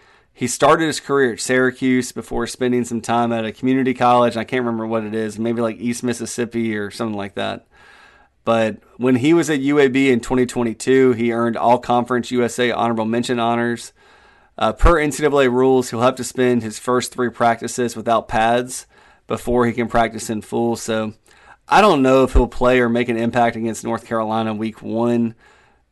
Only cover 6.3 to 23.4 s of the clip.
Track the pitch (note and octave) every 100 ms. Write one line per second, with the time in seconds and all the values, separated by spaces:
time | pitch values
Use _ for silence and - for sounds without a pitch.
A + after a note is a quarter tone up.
6.3 | - A2+ A#2 A2+ G#2+ G2+ - A#2 G2+ G2
7.3 | G#2+ G#2 G2 - _ - - - _ _
8.3 | _ - A2+ A2 G2+ _ - B2+ B2+ D3
9.3 | E3+ D3 D3+ C3+ D3 C#3 C3+ C3+ A#2 -
10.3 | B2+ B2 B2 A#2+ G#2+ C3 C3 C3 A2+ A#2
11.3 | A#2 A#2 G#2 G2+ A#2+ - A#2+ A#2+ B2 A#2
12.3 | B2 A#2 A#2+ B2 - A#2 A2+ A2 A#2 A#2+
13.3 | A#2+ A#2 A#2 A#2+ A#2 - _ _ _ _
14.3 | _ _ - A2 G#2+ - E3+ D3+ C#3+ D3
15.3 | C#3 C3 B2 C3 C3 B2 A2+ B2 C3 A#2+
16.3 | - B2 A#2+ G#2+ - - B2 - - A#2+
17.3 | - A#2 A2+ A#2+ - A#2+ A2+ A2 A2+ -
18.3 | A#2 A2+ B2 B2+ - - _ _ _ -
19.3 | A2+ - B2 A#2+ A2+ A2+ A#2+ A#2 A2 -
20.3 | G#2+ - A#2 A#2 A2+ - A2 G#2+ - _
21.3 | _ - - - E3 G#3+ D3+ C3 C3+ C3
22.3 | - B2 - B2+ B2+ A#2+ A#2+ A#2+ A2+ A#2
23.3 | B2